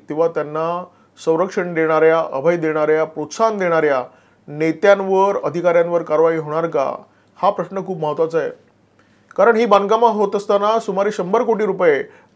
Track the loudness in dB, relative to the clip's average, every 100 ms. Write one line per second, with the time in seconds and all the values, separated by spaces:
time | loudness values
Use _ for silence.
0 | -8 -2 -2 -2 -6 -6 -6 -6 -10 _
1 | _ -8 -2 0 0 -4 -4 -2 2 4
2 | 4 4 0 -2 0 0 -2 0 0 0
3 | -2 -6 -8 -2 -2 0 0 2 2 0
4 | -4 _ _ _ -14 -4 -4 2 4 4
5 | 2 2 2 0 -4 -2 2 2 2 0
6 | 0 2 2 0 -4 -4 -2 -2 -2 -6
7 | -14 _ _ -2 -2 -2 -6 -8 -8 -6
8 | -4 -2 -2 -2 -4 -8 _ _ _ _
9 | _ _ _ 0 2 4 4 2 2 2
10 | 2 2 -2 -2 0 0 2 0 -2 -2
11 | -2 -4 -2 0 0 0 -2 2 2 2
12 | -2 -14 _